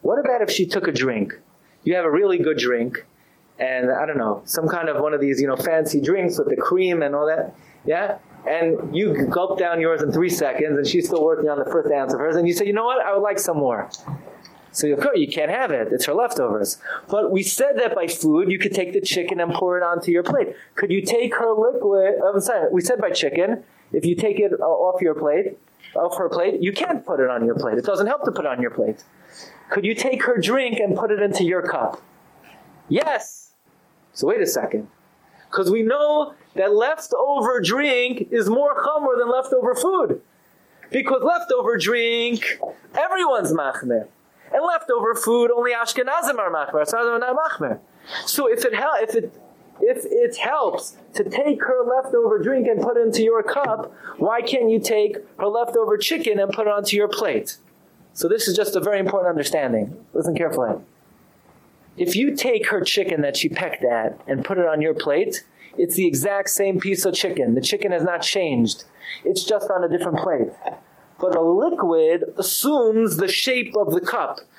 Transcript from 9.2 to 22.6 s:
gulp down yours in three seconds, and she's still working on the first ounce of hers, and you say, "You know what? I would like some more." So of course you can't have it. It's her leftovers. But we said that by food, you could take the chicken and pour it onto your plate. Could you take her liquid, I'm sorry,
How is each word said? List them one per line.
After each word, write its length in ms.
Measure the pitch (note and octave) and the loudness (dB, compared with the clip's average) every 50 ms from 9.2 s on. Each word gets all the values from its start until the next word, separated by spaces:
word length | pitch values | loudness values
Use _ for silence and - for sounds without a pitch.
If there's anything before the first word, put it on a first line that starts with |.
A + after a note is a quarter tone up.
| C#3 | 0
gulp 320 | B2+ - F3 F3+ F#3+ F#3+ F#3+ | 0 0 0 0 0 0 0
down 220 | F#3 F3 E3+ E3 | 0 0 0 0
yours 220 | D#3+ E3 E3 D3+ D3+ | 2 2 2 2 0
in 100 | C#3+ - | 0 2
three 160 | D#3 F3 F3+ | 2 2 2
seconds, 480 | - - D3+ C#3 B2+ C#3+ D3+ D#3 D3 | 0 0 0 -2 0 0 0 0 2
and 100 | C#3+ C#3+ | 0 0
she's 200 | C#3 - F3 D#3 | 2 0 0 0
still 180 | - F#3 E3 D3+ | 2 0 2 4
working 240 | D#3+ D#3+ D#3 D3+ D3+ | 2 2 2 2 0
on 100 | D3 C#3+ | 0 0
the 60 | C3 | -2
first 260 | - - E3+ D3 D3 | 0 0 0 2 2
ounce 220 | D3 C#3+ C3+ B2+ C3+ | 0 0 0 -2 -2
of 80 | B2 | -2
hers, 160 | C#3 D#3+ D#3+ | 0 0 2
and 100 | F3 E3+ | 2 2
you 60 | F3 F3 | 2 2
say, 140 | F3 G3+ | 0 0
"You 80 | G3+ G3+ | 0 0
know 100 | G#3 A3+ | 0 0
what? 160 | A#3+ C4 C4 | 0 0 0
I 140 | - G3 G3 | 0 2 2
would 80 | G3+ G3+ | 2 2
like 160 | G#3 G3 F#3+ | 0 0 -2
some 180 | - - E3 | -2 -2 0
more." 320 | D3+ C#3+ B2+ A#2+ G#2 G2 - - - - - - - - - - - - - - - - - | 0 0 0 0 -2 -4 -8 -12 -16 -12 -12 -12 -12 -12 -20 -20 -20 -20 -20 -20 -20 -20 -12
So 160 | - - - D3+ C#3+ | -6 -2 0 0 0
of 80 | C#3 | 2
course 160 | - C#4+ C4+ F#3 | 2 0 2 2
you 100 | - - | 0 0
can't 220 | - E3 D3+ D3+ | 0 -2 -2 -2
have 200 | F#3 A#3+ C4 A3 | 0 -2 -2 -2
it. 180 | D3+ B2 A2 G#2+ - | 0 -2 0 0 0
It's 120 | E3 - | -2 0
her 80 | - D3 | 0 0
leftovers. 640 | F#3+ A#3+ A#3 - - C3 A#2 G#2 G#2+ G2+ G2 - - - - - - - - | 0 0 0 0 -2 -2 0 0 -2 -2 -4 -6 -8 -8 -10 -10 -10 -6 -4
But 220 | G3 G#3 G#3+ - | -2 0 0 2
we 120 | F#3+ F#3+ F#3+ | 0 0 -2
said 360 | - - - C4 C#4+ C#4 G#3+ | -2 -2 0 0 0 2 2
that 160 | A#3+ A#3 B3 | 0 0 0
by 120 | G3 E3+ | -2 -2
food, 440 | E3 - - - D#3 D3+ D#3+ F#3+ F#3 | -4 -4 0 0 2 4 4 2 2
you 80 | F#3+ F#3+ | 0 0
could 160 | G3 G3+ F#3+ | -2 -2 -2
take 180 | G3 F#3 F3+ F#3 | -2 -4 0 0
the 80 | G3+ | -2
chicken 400 | F#3+ - - F#3+ F3 F3 G3 F3 | 0 0 -2 -2 -2 -2 -2 -2
and 100 | F3 E3+ E3+ | -2 -2 -2
pour 240 | - F#3+ F3+ F3+ F3+ | -2 0 0 0 0
it 40 | F3+ | 0
onto 280 | E3+ F3 E3+ E3+ F3+ | 0 0 -2 0 0
your 140 | E3+ E3+ F3 | 2 2 2
plate. 240 | - - - G3+ C#3+ - - - - _ | 2 0 0 0 0 -4 -12 -18 -14 _
Could 160 | - - G3 | -4 -2 0
you 100 | F3 G3 | 0 -2
take 340 | F#3 - A#3 A#3 B3 A#3 A#3 | 0 0 0 0 0 0 0
her 160 | - A#3 A#3 A3 | 0 0 2 2
liquid, 640 | G#3+ A3 A#3+ C#4 B3+ G#3 G3+ G3 G3 F#3+ F#3+ G#3 - - | 2 2 2 2 2 2 4 4 4 4 4 2 2 2
I'm 160 | F#3+ G3+ G3 | 2 2 2
sorry, 280 | G3 - A#3+ G3+ | 0 0 0 0